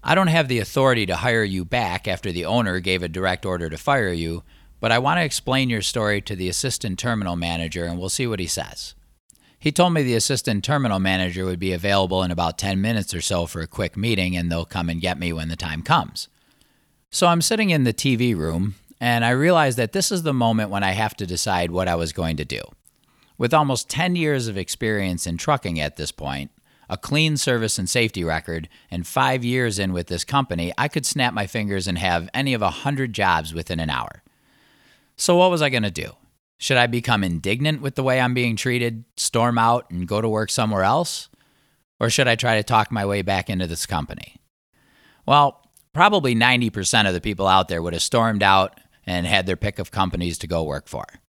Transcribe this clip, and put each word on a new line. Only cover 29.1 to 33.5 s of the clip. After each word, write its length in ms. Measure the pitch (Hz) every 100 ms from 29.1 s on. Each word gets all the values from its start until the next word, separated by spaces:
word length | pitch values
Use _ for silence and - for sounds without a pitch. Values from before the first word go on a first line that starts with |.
| - 131 131 120
years 340 | 127 120 98
in 140 | 98
with 140 | 87 85
this 180 | 87 -
company, 480 | 139 139 87 85 -
I 120 | 143
could 160 | 156 131
snap 280 | 147 123
my 140 | 107 101
fingers 400 | 117 104 98 92
and 100 | 87
have 320 | 92 85 90
any 200 | - 139
of 80 | 123
a 80 | 101
hundred 440 | - 139 139 131
jobs 400 | 107 98 82 80